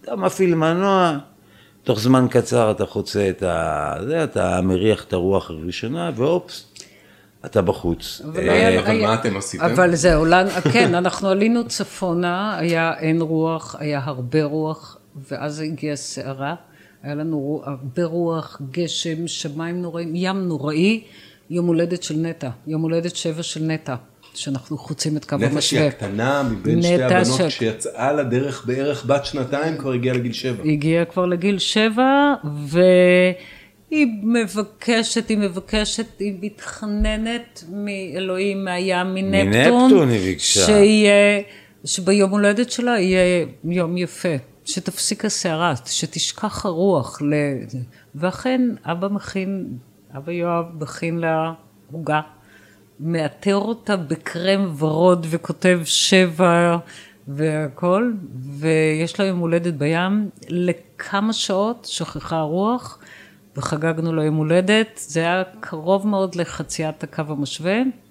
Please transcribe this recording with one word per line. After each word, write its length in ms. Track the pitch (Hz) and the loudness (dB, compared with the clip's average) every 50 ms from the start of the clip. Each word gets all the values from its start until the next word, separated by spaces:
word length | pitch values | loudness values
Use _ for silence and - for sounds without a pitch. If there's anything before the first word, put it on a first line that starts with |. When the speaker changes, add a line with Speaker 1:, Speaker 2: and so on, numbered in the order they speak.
Speaker 1:
אתה 140 | - - 240 | -8 -8 -6
מפעיל 400 | 202 185 185 - - 190 180 170 | -2 -2 -2 2 2 2 2 4
מנוע, 600 | 165 156 160 170 175 196 202 196 185 180 170 151 143 147 - _ _ _ _ _ - - _ _ _ _ | 2 2 2 2 2 2 2 4 4 4 2 0 -4 -8 -14 _ _ _ _ _ -20 -20 _ _ _ _
תוך 160 | - 120 104 | -2 0 2
זמן 280 | 104 127 131 131 127 120 | 4 4 6 6 4 4
קצר 420 | - 123 110 - 127 120 117 107 | 4 2 2 4 2 2 4 2
אתה 140 | 104 - 98 | 2 0 -2
חוצה 440 | - - 104 98 - - 104 101 95 | -2 -2 -6 -6 -2 -2 0 0 0
את 140 | 90 - 95 | 0 0 -2
ה-, 520 | 90 82 82 82 80 76 73 76 73 73 76 98 | 0 0 0 -2 -2 -2 -2 -2 -4 -4 -6 -4
זה, 160 | 127 160 165 156 | -4 -2 -2 -2
אתה 380 | 120 - 104 92 92 90 92 | -2 -2 -2 0 0 0 0
מריח 420 | 92 95 92 90 98 110 104 - - | 2 2 2 2 2 2 2 0 -2
את 100 | - - | -4 -2
הרוח 360 | 90 87 95 98 90 - - | 0 2 2 2 0 0 -4
הראשונה, 640 | 82 78 80 90 - - - 113 143 170 170 170 135 | -12 -8 -8 -8 -8 -8 -8 -6 -6 -6 -6 -6 -2
ואופס, 500 | 110 123 156 175 175 175 - - - - _ _ - - _ _ _ _ _ - _ _ _ _ _ - | -2 0 0 0 0 -2 -8 -18 -18 -18 _ _ -20 -20 _ _ _ _ _ -20 _ _ _ _ _ -18
אתה 160 | - - 110 | 0 0 2
בחוץ. 600 | 90 90 95 - - 85 82 - - - - - - | 2 2 0 0 -2 -2 -2 -2 -6 -14 -14 -12 -12
Speaker 2:
אבל 240 | 151 156 - - - | -8 -6 -2 0 2
Speaker 1:
אה, 40 | - 90 - | 4 4 4
Speaker 2:
היה, 120 | - - 92 | 4 4 2
Speaker 3:
אבל 120 | - 104 | 2 2
Speaker 2:
היה, 160 | 113 113 104 | 2 2 2
Speaker 3:
מה 60 | 107 113 | 2 2
אתם 240 | 117 - 117 98 | 2 0 -2 -2
עשיתם? 260 | 98 - - - - 156 | -2 -6 -8 -4 -2 0
Speaker 2:
אבל 300 | 139 117 175 180 175 175 | 2 4 4 4 4 4
זהו, 300 | 156 147 180 165 151 165 | 4 4 4 4 4 4
לנו, 240 | 165 175 185 190 196 170 180 - | 4 4 4 4 2 -2 0 0
Speaker 3:
<laughs> 100 | 147 - | 2 4
Speaker 2:
כן, 220 | 240 240 202 175 | 4 4 4 2
אנחנו 320 | 175 185 185 - - 196 190 | 2 0 -2 -2 -2 0 0
עלינו 380 | 190 196 208 226 233 240 233 | 2 2 2 2 2 0 -2
צפונה, 920 | 233 - - 190 - - - 190 180 165 175 180 175 175 185 202 214 202 | -4 -6 -8 -8 -8 -6 -6 -4 -2 0 0 0 -2 -2 -2 -4 -4 -4
היה 360 | 165 160 170 170 165 165 165 - - | -2 -2 0 0 0 0 -2 -2 -2
אין 220 | 160 160 160 165 | 0 0 2 2
רוח, 540 | 165 156 165 156 160 160 165 160 - - - - | 0 0 0 0 0 0 -2 -4 -8 -12 -12 -8
היה 220 | 147 147 147 139 127 | -6 -4 -4 -4 -4
הרבה 400 | 151 139 127 123 120 143 156 151 | -6 -6 -6 -6 -2 0 0 0
רוח, 540 | 147 151 156 156 156 156 - - - - - _ _ _ 147 135 - | 0 -2 -4 -4 -4 -6 -10 -14 -20 -20 -20 _ _ _ -20 -12 -12
ואז 280 | 143 - - 151 147 151 | -10 -8 -8 -8 -8 -8
הגיעה 340 | 160 156 165 131 147 151 147 | -8 -8 -8 -6 -6 -6 -6
סערה, 600 | 135 - - - 135 - 135 135 131 135 143 165 170 - _ - - - _ _ _ - | -6 -8 -10 -10 -10 -8 -10 -8 -6 -6 -6 -6 -8 -14 _ -20 -20 -20 _ _ _ -10
היה 120 | 143 147 | -8 -8
לנו 240 | 147 156 165 160 147 | -6 -4 -4 -4 -4
רו-, 220 | 135 143 151 151 - | -4 -4 -6 -6 -6
הרבה 400 | 143 143 127 135 131 - 180 175 | -8 -10 -8 -10 -8 -4 -4 -4
רוח, 560 | 160 165 175 170 165 165 160 147 - - - 143 131 | -2 -2 -2 -2 0 -2 -4 -6 -8 -12 -14 -12 -8
גשם, 560 | 131 175 175 156 - - - 170 160 160 170 | -4 -4 -4 -4 -4 -6 -4 -4 -4 -4 -6
שמיים 540 | 160 - - - 156 143 156 165 170 175 180 | -6 -8 -8 -8 -8 -6 -6 -6 -6 -6 -6
נוראים, 300 | 180 170 160 170 170 160 160 | -6 -6 -6 -6 -6 -4 -4
ים 320 | 175 185 185 190 196 185 | -2 -2 -2 -2 -2 -2
נוראי, 540 | 175 160 135 131 151 151 160 180 208 226 220 - - - - - - - _ _ _ | -2 -4 -2 -2 -2 2 4 4 4 2 0 -4 -14 -20 -20 -20 -20 -20 _ _ _
יום 160 | 160 175 175 | -4 -2 0
הולדת 380 | 175 165 165 170 170 180 175 - | 2 2 2 2 0 -2 -6 -6
של 120 | - 156 | -4 -2
נטע, 340 | 156 165 165 165 - 143 127 120 - - | -2 -2 -2 -4 -6 -8 -10 -10 -10 -8
יום 140 | 147 156 156 | -6 -4 -2
הולדת 340 | 160 160 165 170 165 175 165 | -2 0 0 0 -2 -2 -6
שבע 280 | - - 170 156 160 170 | -4 -6 -4 -4 -4 -8
של 200 | - - 160 156 | -8 -6 -4 -2
נטע. 320 | 160 160 156 160 - 131 123 - _ _ _ _ - - | -2 -4 -4 -4 -8 -8 -8 -10 _ _ _ _ -20 -14
שאנחנו 440 | - - 147 135 127 123 - 156 | -10 -6 -6 -6 -6 -6 -8 -10
חוצים 400 | 139 - - - - - 160 151 | -10 -8 -10 -8 -6 -4 -4 -4
את 80 | 147 - | -4 -4
קו 100 | - 147 | -4 -2
Speaker 3:
נטע 100 | 139 113 | 0 0
Speaker 2:
המשווה. 160 | 120 143 151 | 0 0 0
Speaker 3:
שהיא 200 | 143 - 139 123 | 0 0 2 2
הקטנה 640 | 151 143 - - 110 98 98 107 117 131 139 143 139 | 2 2 0 -4 -8 -6 -4 -2 0 0 0 0 0
מבין 380 | 120 113 95 - 151 160 170 | -2 -2 -2 0 2 2 4
שתי 140 | 170 175 175 | 4 4 4
Speaker 2:
נטע 100 | 175 127 127 117 | 4 2 2 2
Speaker 3:
הבנות, 200 | - 185 117 131 - | 2 0 0 0 0
Speaker 2:
ש- 20 | |
Speaker 3:
כשיצאה 720 | 185 151 - - 120 110 107 - - - - 113 120 139 147 | 0 -2 -2 -2 -2 -2 -2 -4 -8 -8 -6 -2 -2 0 0
לדרך 500 | 147 139 120 120 127 139 143 127 - - | 0 0 0 0 0 0 -2 -6 -6 -6
בערך 400 | 117 127 135 139 147 139 120 117 | -4 -4 -2 -2 -2 -4 -4 0
בת 200 | 117 139 139 139 | 0 0 0 0
שנתיים, 520 | - - 143 127 123 143 139 156 165 156 | -4 -4 -4 -4 -2 -2 -2 -2 -2 -4
כבר 160 | - - 135 127 | -4 -4 -4 -2
הגיעה 220 | 123 120 127 123 | 0 0 0 0
לגיל 180 | 123 120 120 113 | 0 -2 -4 -6
שבע. 300 | - - 131 120 101 - | -6 -6 -6 -6 -2 0
Speaker 2:
הגיעה 420 | 156 151 147 143 160 160 170 170 | 0 0 2 2 2 2 2 0
כבר 200 | 170 - 185 180 | 0 0 -2 0
לגיל 340 | 180 175 175 175 202 202 180 | 0 0 0 0 0 0 0
שבע, 720 | - - - 214 214 226 214 233 262 262 269 277 285 285 277 - - 147 147 147 147 | -2 0 2 2 2 2 2 2 2 4 4 4 4 2 2 0 -4 -8 -6 -6 -6
והיא 1400 | 139 156 175 180 185 185 180 180 180 180 180 180 185 175 - - - - - - _ _ _ _ _ 311 302 294 240 220 202 202 | 0 4 6 6 8 8 8 8 8 6 6 4 4 0 -4 -12 -20 -20 -20 -20 _ _ _ _ _ 0 2 2 2 0 -2 -2
מבקשת, 1080 | 220 233 233 226 180 180 214 208 208 - _ - - 240 220 220 220 - 233 220 - | 0 0 0 0 -2 -2 -4 -6 -6 -10 _ -2 0 2 2 0 0 -2 -4 -2 0
היא 80 | 220 | 0
מבקשת, 840 | 208 208 190 175 185 185 - - 214 214 208 - - 226 226 - - | 0 0 -2 -2 -6 -6 -2 -2 -2 -2 -2 -4 -6 -8 -8 -8 -6
היא 140 | 196 208 196 175 | -6 -6 -6 -6
מתחננת 1200 | 190 208 208 - - - - - 214 208 208 208 214 214 214 214 220 226 233 240 233 - _ - 170 160 | -8 -10 -10 -10 -16 -16 -12 -10 -6 -4 -2 0 0 0 0 -2 -4 -4 -6 -6 -8 -12 _ -20 -16 -12
מאלוהים, 920 | 185 202 202 208 202 196 190 175 131 185 190 185 185 185 196 202 196 196 190 | -10 -8 -6 -6 -6 -8 -8 -8 -6 -6 -4 -4 -2 -2 -2 -2 -2 -2 -4
מהים, 480 | 185 180 180 185 190 180 180 180 190 185 | -4 -4 -2 -2 0 0 0 0 -2 -2
מנפטון, 680 | 190 190 196 190 98 98 98 104 117 135 - 240 247 254 | -2 -2 0 2 2 2 4 4 6 6 6 6 6 8
Speaker 1:
מנפטון 260 | 262 262 180 151 127 | 8 8 8 6 4
היא 100 | 117 90 | 2 2
ביקשה. 440 | 92 95 90 - - - - 202 185 | 2 0 -2 -2 0 2 4 4 6
Speaker 2:
שיהיה, 760 | 190 214 208 202 214 214 214 214 202 202 202 202 202 208 202 202 - - - - - _ _ - | 6 8 8 8 8 8 6 6 6 8 8 6 6 4 2 -2 -8 -20 -20 -20 -20 _ _ -8
שביום 460 | - - 190 180 185 196 208 196 190 | -6 -6 -2 0 2 4 4 4 4
הולדת 400 | 196 208 202 202 208 214 247 247 | 4 4 4 4 4 2 0 -2
שלה 280 | - - 240 247 240 214 | -2 -2 0 0 2 2
יהיה 460 | 180 190 185 185 180 180 180 175 156 123 - - - | 2 2 4 4 4 4 4 2 0 -2 -8 -8 -6
יום 340 | 160 175 180 170 160 175 | -2 0 0 0 0 -2
יפה, 380 | 180 180 165 - - - 180 156 127 123 - - _ _ | -4 -4 -6 -6 -6 -4 -2 -2 -4 -6 -10 -20 _ _
שתפסיק 600 | - - 190 - - - - - - 208 - - | -8 -8 -6 -6 -6 -6 -4 -4 -4 -4 -2 -4
הסערה, 480 | 208 196 - - 180 160 156 175 170 143 123 - | -4 -4 -2 -2 -2 -2 0 0 0 0 -2 -6
שתשכח 800 | - - - - 151 - 165 - - - - - 208 - - - | -6 -6 -6 -6 -6 -4 -4 -6 -6 -4 -6 -8 -6 -6 -6 -6
הרוח 560 | 202 170 160 185 202 180 143 113 - - - | -4 -2 2 2 2 2 2 0 -4 -6 -4
ל-, 140 | 147 143 151 151 147 143 135 120 - 110 - 127 123 - - - _ _ - | -2 0 0 0 0 0 -2 -6 -8 -8 -10 -10 -10 -12 -16 -20 _ _ -8
ואכן, 460 | 143 165 185 180 - - 254 262 254 254 240 208 - - | -4 -4 -4 -4 -4 -4 -2 0 0 0 0 -2 -6 -6
אבא 220 | - 170 175 185 | -6 -4 -4 -4
מכין, 580 | 202 208 196 - - - 190 190 190 196 190 - - 123 123 - - _ _ _ _ - | -4 -4 -6 -6 -6 -6 -6 -4 -4 -6 -6 -6 -8 -10 -14 -16 -20 _ _ _ _ -16
אבא 140 | 135 143 165 | -12 -8 -6
יואב 340 | 175 175 170 175 175 170 170 170 170 156 | -4 -2 -2 0 0 -2 -2 -4 -8 -10
מכין 400 | 151 - - - 180 165 165 170 | -10 -10 -8 -6 -4 -4 -2 -2
לה 340 | 165 165 160 160 160 165 165 - - - _ _ _ - | 0 0 0 0 -2 -4 -6 -10 -18 -20 _ _ _ -14
עוגה, 300 | 139 165 156 147 151 151 151 - - _ _ - - - - _ _ _ - _ _ - 151 | -12 -8 -4 -2 -2 -2 -2 -6 -18 _ _ -20 -20 -20 -20 _ _ _ -20 _ _ -8 -4
מאתר 520 | 165 170 165 156 143 - - - 202 196 | -2 -2 -2 -2 -4 -6 -2 0 2 2
אותה 400 | 202 202 220 233 226 - - 208 | 2 0 -2 -6 -6 -2 -2 -2
בקרם 760 | 185 165 139 165 156 - - - 170 175 190 196 196 196 180 156 | -2 0 -4 -6 -6 -6 -10 -8 -2 0 2 2 2 2 0 0
ורוד 500 | 139 156 156 151 160 175 185 180 175 165 160 | 0 0 0 2 6 6 6 6 4 2 -4
וכותב 500 | 160 170 - - 160 - - 185 180 175 165 | -4 -4 -4 -6 -6 2 4 4 4 4 2
שבע 960 | - - - - - 190 185 185 175 160 160 185 175 170 170 170 170 170 170 170 - - - - - - _ - | 0 0 0 2 4 6 6 4 4 4 4 4 6 6 6 4 4 2 0 -2 -8 -20 -20 -20 -20 -20 _ -14
והכל, 840 | 139 139 143 156 160 151 156 156 139 127 - 180 175 180 202 240 247 226 196 180 - 113 127 127 139 143 143 | -12 -4 -2 -2 0 0 -2 -4 -4 -6 -2 0 2 2 2 2 0 -2 -4 -8 -12 -12 -12 -10 -10 -10 -2
ויש 600 | 151 160 160 160 156 156 156 156 165 165 - - | 0 2 4 4 4 2 2 0 -2 -4 0 0
לה 60 | 196 | 0
יום 140 | 196 185 175 | 0 0 0
הולדת 340 | 170 165 170 170 170 180 165 | 0 2 0 0 0 -2 -2
בים, 560 | 135 147 151 165 170 180 190 202 214 208 196 - - - - | 0 0 0 2 2 2 2 0 0 0 -4 -8 -16 -10 -6
לכמה 840 | 170 175 175 175 170 - - - _ - - - - 196 208 220 220 | -2 0 0 0 -2 -2 -8 -20 _ -16 -10 -4 -2 -2 0 0 -2
שעות 540 | - - - 196 190 202 220 240 233 - - | -2 -2 -2 0 0 0 0 -2 -6 -10 -12
שכחה 480 | - - 165 - - 156 - - 170 | -8 -8 -8 -8 -8 -12 -6 -4 -2
הרוח, 640 | 160 156 147 160 180 202 220 247 247 - - - _ - - - - - - - _ _ _ _ | -2 0 0 0 0 2 0 0 -2 -6 -12 -18 _ -20 -20 -20 -20 -20 -20 -20 _ _ _ _
וחגגנו 560 | 143 - - 160 151 160 165 160 160 160 165 165 | -8 -4 -4 -4 -2 -2 -2 -2 0 -2 0 0
לו 100 | 156 151 | 0 0
יום 120 | 156 156 | 2 2
הולדת. 680 | 156 151 156 165 180 185 185 214 220 220 220 - - - | 0 2 4 2 2 4 4 2 2 2 0 -6 -16 -14
זה 120 | - 147 165 | -4 -2 -2
היה 240 | 165 170 175 185 185 185 - - | 0 0 0 0 -2 -4 -10 -16
קרוב 480 | - - 175 156 156 175 196 196 196 | -14 -12 -10 -6 0 2 2 2 2
מאוד 280 | 214 208 190 190 185 175 | 0 0 0 -2 -2 -2
לחציית 680 | 175 165 - - - 151 - - - 160 156 151 - - | -4 -6 -6 -6 -10 -10 -8 -6 -6 -6 -6 -6 -8 -12
הקו 180 | 147 - - 156 | -10 -8 -8 -6
המשווה. 500 | 147 156 143 143 135 - - 156 180 196 233 262 262 240 - _ _ | -6 -4 -4 -4 -6 -6 -6 -4 -2 0 0 0 -2 -4 -8 _ _